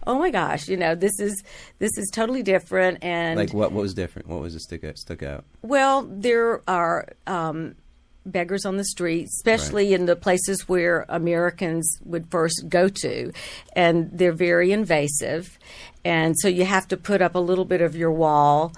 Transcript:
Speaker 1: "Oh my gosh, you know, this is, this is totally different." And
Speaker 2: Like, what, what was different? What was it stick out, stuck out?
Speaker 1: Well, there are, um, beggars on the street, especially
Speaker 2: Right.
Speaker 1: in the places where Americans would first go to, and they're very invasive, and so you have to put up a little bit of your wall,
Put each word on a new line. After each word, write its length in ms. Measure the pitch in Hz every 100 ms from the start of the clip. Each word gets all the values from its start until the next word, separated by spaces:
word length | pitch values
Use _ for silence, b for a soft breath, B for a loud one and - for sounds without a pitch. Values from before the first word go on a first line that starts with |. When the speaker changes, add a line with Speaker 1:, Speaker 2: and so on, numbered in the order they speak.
| -
Speaker 1:
"Oh 120 | 254
my 100 | 359
gosh, 380 | 220 156 147 -
you 80 | 190
know, 180 | 165 170
this 240 | 196 202
is, 240 | 202 202 - B B B
this 180 | 208 214
is 120 | 196
totally 280 | - 226 262
different." 560 | 196 190 - 190 185 170
And 340 | 175 170 170 165
Speaker 2:
Like, 160 | 104
what, 200 | 104 104
what 80 | 101
was 120 | 101
different? 360 | 92 87 - -
What 100 | 82
was 140 | 78 82
it 60 |
stick 240 | - 82 78
out, 120 | 73
stuck 240 | - 80
out? 220 | 69 71 - -
Speaker 1:
Well, 420 | 220 277 269 269 -
there 520 | 196 208 233 233 226 -
are, 440 | 180 170 170 - - -
um, 480 | 180 160 156 160 - - _ _ _ 190
beggars 400 | 185 175 190 196
on 120 | 190
the 80 | 202
street, 400 | - 175 165 -
especially 640 | - - 226 147 208 202
Speaker 2:
Right. 80 | 190
Speaker 1:
in 60 | 175
the 100 | 175
places 540 | - 180 185 190 -
where 360 | 180 170 170 -
Americans 880 | 170 170 170 175 170 180 165 156 - -
would 260 | 170 165
first 340 | 175 165 165 160
go 180 | 175 185
to, 460 | 196 135 117 123 - B B B
and 360 | - 175 170 165
they're 180 | 175 180
very 400 | 160 175 175 180
invasive, 880 | 202 214 156 147 - - 156 185 - B B B B 175
and 280 | 165 160 160
so 80 | 202
you 160 | 180
have 240 | 185 196 -
to 80 | 185
put 260 | 170 196
up 140 | 175 180
a 40 |
little 260 | 175 185 180
bit 160 | 180
of 160 | 170 160
your 140 | 165
wall, 580 | 160 160 147 147 147 165